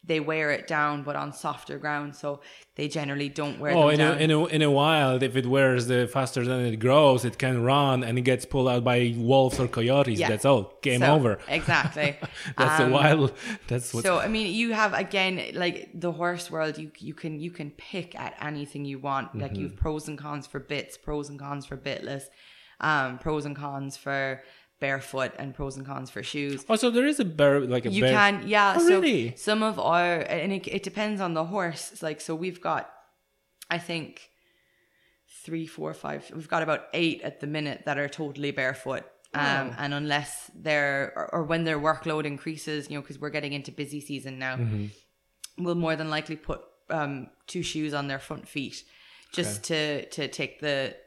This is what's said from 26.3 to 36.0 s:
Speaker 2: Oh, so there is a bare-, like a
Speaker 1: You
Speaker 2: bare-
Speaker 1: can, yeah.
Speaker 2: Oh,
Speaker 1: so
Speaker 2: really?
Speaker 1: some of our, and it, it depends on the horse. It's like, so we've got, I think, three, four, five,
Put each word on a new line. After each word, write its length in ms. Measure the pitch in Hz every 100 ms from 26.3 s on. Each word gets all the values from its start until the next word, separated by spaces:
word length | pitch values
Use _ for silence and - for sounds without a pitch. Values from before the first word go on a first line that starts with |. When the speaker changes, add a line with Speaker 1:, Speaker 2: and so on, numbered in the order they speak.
| 147 143 139 -
Speaker 2:
Oh, 80 | 220
so 140 | 247
there 160 | 233 277
is 120 | 294
a 40 |
bare-, 360 | 196 156 143 143
like 260 | 123 123 117
a 40 |
Speaker 1:
You 120 | -
Speaker 2:
bare- 100 | 127
Speaker 1:
can, 300 | 208 202 202 -
yeah. 280 | 208 202 339
Speaker 2:
Oh, 100 | 339
Speaker 1:
so 140 | 370
Speaker 2:
really? 340 | 339 190 117 120
Speaker 1:
some 260 | - 214
of 160 | 220 208
our, 380 | - 170 175 170
and 340 | - 165 175
it, 140 | 196 175
it 160 | 196
depends 380 | 190 180 214 208
on 100 | 185
the 120 | 160
horse. 480 | 165 202 175 147 -
It's 100 | -
like, 180 | 160 151
so 140 | -
we've 260 | 160 180 175
got, 300 | 170 151 - - _ _ _ _ _ _ -
I 80 | 170
think, 500 | 170 170 - - - _ _ _ _ _ _ _ _ _ _ -
three, 220 | - 165 165
four, 280 | - 156
five, 360 | 151